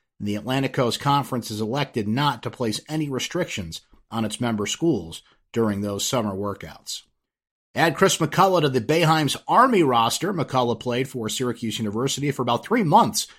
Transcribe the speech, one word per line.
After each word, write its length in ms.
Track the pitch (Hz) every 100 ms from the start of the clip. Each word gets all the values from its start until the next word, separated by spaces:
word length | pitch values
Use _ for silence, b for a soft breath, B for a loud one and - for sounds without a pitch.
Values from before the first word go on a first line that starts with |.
| _ _
and 80 | 101
the 80 |
Atlantic 380 | 104 110 131 135
Coast 260 | 135 120 -
Conference 520 | 139 143 131 127 -
has 100 | 107
elected 480 | 110 135 143 123 104
not 340 | 117 143 117
to 80 | 120
place 300 | - 117 104 -
any 200 | 156 147
restrictions 720 | 127 - 175 175 - 85 - b b _
on 140 | 110
its 160 | 110 -
member 260 | 123 107 101
schools 560 | - 165 120 80 82 b b _
during 280 | 120 113 101
those 240 | 101 101
summer 300 | - 127 107
workouts. 680 | 95 101 98 82 - - - - _ _ _ _ _ _ 123
Add 180 | 165
Chris 220 | - 190 -
McCullough 460 | 156 - 190 180
to 60 | 151
the 120 | 127
Boeheim's 560 | 107 160 160 160 143 - -
Army 380 | 175 262 214
roster. 500 | 147 120 113 - 170
McCullough 460 | 180 165 127 120 110
played 260 | 123 120 131
for 200 | 127 107
Syracuse 500 | - 123 120 113 104
University 540 | 107 107 131 - 143
for 100 | -
about 220 | 123 120
three 180 | - 240
months 460 | 175 196 147 - -